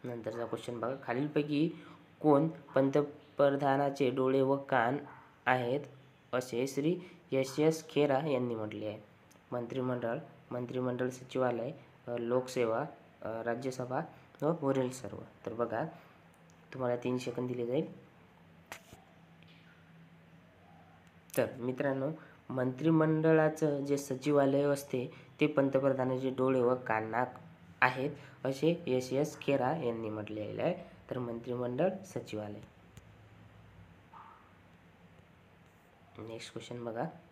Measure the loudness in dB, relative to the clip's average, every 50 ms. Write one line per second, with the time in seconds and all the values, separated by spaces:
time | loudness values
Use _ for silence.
0 | -8 -8 -10 -6 -8 -8 -6 -6 -6 -4 -6 -6 -6 -8 -6 -4 -4 -4 -4 -6
1 | -6 -4 -2 -2 -2 0 0 0 0 2 2 2 2 2 0 -6 -16 -18 -20 -20
2 | -20 -20 -16 0 6 6 8 8 6 4 0 -6 -16 0 2 4 4 4 4 2
3 | 2 2 -4 -16 -20 -20 0 4 4 4 4 4 4 4 4 4 4 0 2 2
4 | 2 2 4 4 2 4 4 4 4 4 2 0 0 2 2 4 4 4 2 -2
5 | -4 -10 -16 -20 -20 -20 -20 _ _ 2 2 2 2 0 -2 -2 -4 -8 -16 -20
6 | -20 -20 -20 _ _ -4 -2 -2 -2 -2 -2 -2 -2 0 -2 0 0 0 0 0
7 | -4 -14 -18 -20 -10 -2 -2 0 0 0 0 4 4 4 4 2 -6 -4 0 2
8 | 4 4 4 2 2 0 0 0 0 -2 -2 -4 -6 -6 -8 -8 -8 -8 -8 -10
9 | -14 -20 -20 -20 -20 -20 -20 -20 _ _ -6 -6 -6 -4 -4 -4 -2 -2 -2 -2
10 | -2 -4 -4 -4 -6 -12 -20 -20 -14 -8 -8 -6 -6 -4 -4 -4 -2 -2 -2 -2
11 | -2 -4 -4 -6 -16 -6 -2 0 0 0 0 -2 -4 -6 -8 -12 -18 -20 -20 -18
12 | _ -8 -6 -6 -2 0 0 0 0 0 0 0 2 2 2 0 -2 -4 -8 -18
13 | -20 -20 -20 -12 -10 -8 -8 -6 -4 -4 -4 -2 -4 -6 -6 -6 -6 -4 -4 -4
14 | -6 -6 -12 -20 -20 -20 -10 -4 0 0 0 0 0 0 2 2 0 -2 -4 -8
15 | -12 -12 -12 -12 -14 -16 -20 -12 -10 -10 -2 -2 -2 -2 0 -4 -4 -4 -8 -14
16 | -20 -20 -20 -20 -20 -20 -20 _ -20 -20 -20 -20 -20 -16 -8 -4 -2 -2 -2 -2
17 | -2 -2 -2 -2 -2 -4 -4 -4 -4 -4 -4 -4 -4 -2 -2 -2 -2 -4 -8 -16
18 | -20 -20 -20 -20 -20 -20 -20 -20 -20 -20 -20 -20 -20 -18 -18 -18 -18 -20 -20 -20
19 | -20 -20 -20 -20 -20 -20 -20 -20 -20 -20 -20 -20 -20 -20 -20 -20 -20 -20 -20 -20
20 | -20 -20 -20 -20 -20 -20 -20 -20 -20 -20 -20 -20 -20 -20 -20 -20 -20 -20 -20 -20
21 | -20 -20 _ -20 _ -6 -2 0 0 0 -2 -6 -4 -4 -2 0 0 0 0 0
22 | -2 -4 -4 -6 -12 -20 -20 -20 -12 _ -4 -2 0 -2 -2 0 2 4 6 6
23 | 6 6 4 4 6 6 6 6 6 4 2 2 0 0 0 0 0 0 0 0
24 | 0 -4 -6 -2 0 4 6 6 6 6 4 4 4 2 2 0 -2 -4 -4 -4
25 | -4 -4 -10 -16 -20 -20 0 2 2 2 4 4 2 4 4 4 4 4 2 2
26 | 0 0 0 0 -2 -2 0 2 2 4 4 4 4 4 2 2 0 -2 -2 0
27 | 0 -2 -2 -2 -2 -2 -4 -14 -20 -20 -20 -20 -20 -20 0 4 4 4 4 2
28 | -4 -4 -6 -8 -16 -20 -20 -6 -4 -4 -2 2 2 2 2 2 0 0 0 0
29 | 0 0 0 0 0 -2 -4 -8 -2 0 0 2 2 0 0 0 -2 -2 -2 -2
30 | -6 -6 -6 -6 -6 -8 -8 -8 -8 -8 -6 -2 -2 -2 -2 -2 -8 -16 -20 -20
31 | -12 -8 -6 -6 -4 -6 -6 -8 -6 -6 -4 -4 -4 -4 -2 0 0 0 0 -4
32 | -12 -10 -10 -10 -8 -6 -8 -8 -8 -8 -10 -14 -16 -20 -20 -20 -20 -20 -20 -20
33 | -20 -20 -20 -20 -20 -20 -20 -20 -20 -20 -20 -20 -20 -20 -20 -20 -20 -20 -20 -20
34 | -20 -20 -20 -20 -20 -20 -20 -20 -20 -20 -20 -20 -20 -20 -20 -20 -20 -20 -20 -20
35 | -20 -20 -20 -20 -20 -20 -20 -20 -20 -20 -20 -20 -20 -20 _ -20 -20 -20 -20 -20
36 | -20 -20 -16 -14 -12 -12 -10 -12 -12 -12 -12 -12 -10 -10 -10 -8 -8 -6 -4 -4
37 | -6 -6 -8 -14 -20 -20